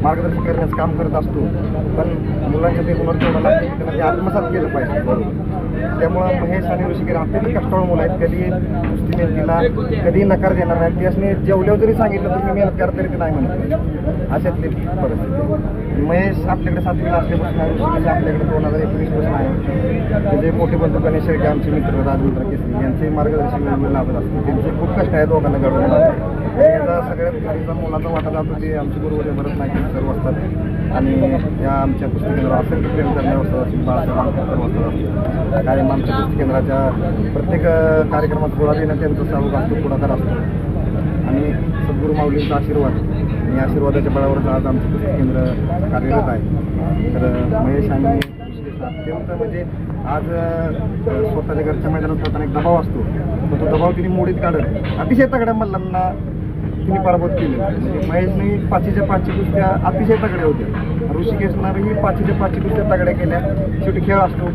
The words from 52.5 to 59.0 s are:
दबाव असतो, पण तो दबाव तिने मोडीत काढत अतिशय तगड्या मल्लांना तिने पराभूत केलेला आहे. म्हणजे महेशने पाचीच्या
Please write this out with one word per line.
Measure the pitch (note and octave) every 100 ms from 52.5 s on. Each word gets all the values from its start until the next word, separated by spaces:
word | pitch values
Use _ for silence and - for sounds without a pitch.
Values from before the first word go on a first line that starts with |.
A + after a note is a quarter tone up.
दबाव | C3+ E3 E3+
असतो, | - - - - - - -
पण | D3+ D#3
तो | D#3
दबाव | E3+
तिने | F3 F3+
मोडीत | F#3 F3+ F3
काढत | E3+ D#3+ - - - -
अतिशय | - B3+ C4
तगड्या | C4 A#3
मल्लांना | A3+ G#3+ F#3+ F#3 F#3 F#3 F3 - - - - - - -
तिने | F#3+
पराभूत | F3+ F3 E3+
केलेला | F3+ E3 C3
आहे. | G3 -
म्हणजे | - - -
महेशने | E3+ - G3 G3+ G#3 -
पाचीच्या | F#3 F3+ G3+